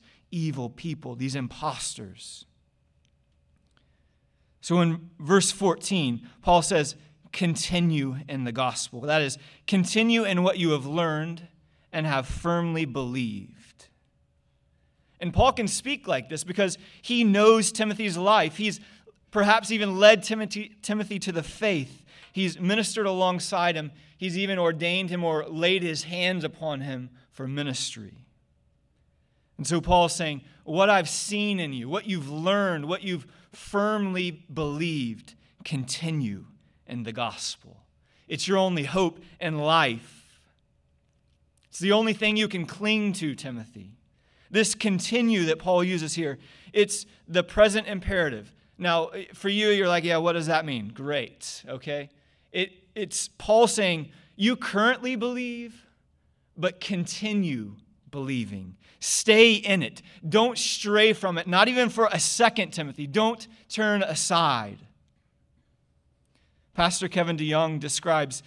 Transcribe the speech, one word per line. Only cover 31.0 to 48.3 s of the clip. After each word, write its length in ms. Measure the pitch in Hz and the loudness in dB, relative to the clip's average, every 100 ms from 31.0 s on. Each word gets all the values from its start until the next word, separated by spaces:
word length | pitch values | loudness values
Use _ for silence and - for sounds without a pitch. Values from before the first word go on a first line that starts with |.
| 156 | 2
seen 500 | - - 208 208 196 | -4 -4 -2 -2 -2
in 120 | 156 | -4
you, 160 | 131 117 | -6 -6
what 200 | 185 214 | -6 -4
you've 220 | 180 135 | -6 -6
learned, 560 | 151 170 202 196 165 147 | -4 0 2 2 -2 -4
what 180 | 175 | -4
you've 240 | 190 175 - - _ | -4 -6 -8 -20 _
firmly 800 | - - 202 208 214 196 185 180 | -20 -6 0 0 0 -2 -2 -4
believed, 1040 | 156 - 143 147 147 170 156 120 110 - - _ _ | -6 -10 -6 -4 -2 -4 -4 -4 -8 -16 -20 _ _
continue 840 | - 143 127 - 165 156 117 101 - _ _ _ - | -8 -6 -6 -6 -4 -4 -4 -6 -14 _ _ _ -14
in 160 | 123 | -10
the 80 | 117 | -8
gospel. 720 | 117 117 - - - - 92 _ _ _ _ - | -6 -6 -6 -10 -12 -18 -20 _ _ _ _ -10
It's 200 | 151 - | -6 0
your 100 | 190 | 2
only 280 | 190 175 139 | 2 0 0
hope 380 | 175 175 165 - - | 0 0 -2 -12 -8
in 200 | 160 156 | -4 0
life. 800 | 151 165 139 117 - - _ _ _ _ _ _ _ _ _ _ _ _ _ _ _ | 2 4 4 0 -10 -20 _ _ _ _ _ _ _ _ _ _ _ _ _ _ _
It's 100 | - | -6
the 120 | 190 | 0
only 220 | 208 226 | 2 0
thing 240 | 208 214 214 | 0 0 0
you 100 | 214 | -2
can 180 | 190 160 | -4 -8
cling 480 | - 214 214 208 | -4 -2 0 0
to, 220 | 185 156 131 | -2 -6 -6
Timothy." 640 | 135 120 113 104 95 113 _ _ _ _ _ | -10 -12 -14 -18 -20 -20 _ _ _ _ _
This 240 | 202 214 | 2 2
"continue" 720 | - 214 185 - 233 233 214 165 | 0 0 0 0 0 2 2 2
that 140 | 160 | 0
Paul 240 | 185 180 | 2 2
uses 320 | 180 180 156 165 | 2 0 -4 -4
here, 240 | 156 135 - - - | -4 -6 -14 -20 -2
it's 320 | 208 208 - - _ - | 0 2 -2 -10 _ -4
the 160 | 170 | -2
present 440 | 175 - 214 208 202 | 0 4 6 4 -4
imperative. 680 | 196 180 196 156 | -6 -2 0 -2